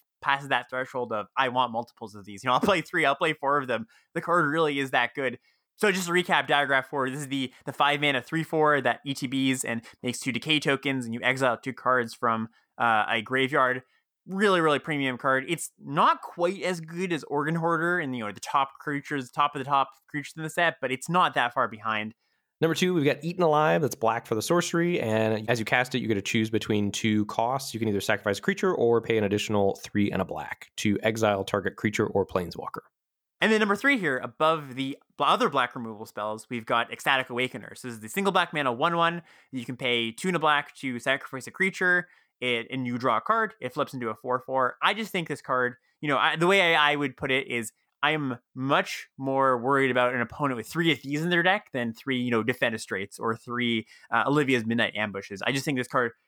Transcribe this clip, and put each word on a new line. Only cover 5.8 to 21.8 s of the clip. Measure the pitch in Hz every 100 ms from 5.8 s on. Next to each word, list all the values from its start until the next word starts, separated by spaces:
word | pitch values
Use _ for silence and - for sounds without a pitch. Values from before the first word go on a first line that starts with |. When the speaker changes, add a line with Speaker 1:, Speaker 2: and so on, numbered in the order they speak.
| 214
Speaker 1:
just | 185 175
to |
recap, | 180 180 156 135
Diregraf | 147 139 135 -
Horde, | 147 131
this | 135
is | 139
the, | 135 127 - -
the |
five | 135 147 147
mana | 147 131
three | - 165
four | 156 160 151 143
that | 123 117
E | 143 135
T | 127
Bs | 135 135 127 -
and | 113 - -
makes | 123 117
two | -
decay | 117 160 151
tokens, | 151 139 143 135
and | 117 117
you |
exile | 123 131 131 113
two | 135
cards | 123 127 127 117
from, | - 120 113 110 _ _ -
uh, | 120 107 104
a | 113
graveyard. | 110 131 131 147 127 127 - _ _ _ -
Really, | 190 208 185
really | 160 143
premium | - 147 135 123
card. | 139 131 131
It's | 165 - _
not | 139 151 254 330
quite | - - 175 196
as | 175 175
good | 160 170 190
as | 156
Organ | - 143 147 165
Hoarder | 165 165 170 180
and, | 143
you | 127 104
know, |
the | 95
top | - 143 135 -
creatures, | 151 143 - 143 123
top | - 143 147
of |
the |
top | 131 139 135 - _
creatures | 151 143 160
in |
the | 156
set, | - 170 156
but | 127
it's | 131 -
not | 180 160 135
that | 120
far | - 117
behind. | 107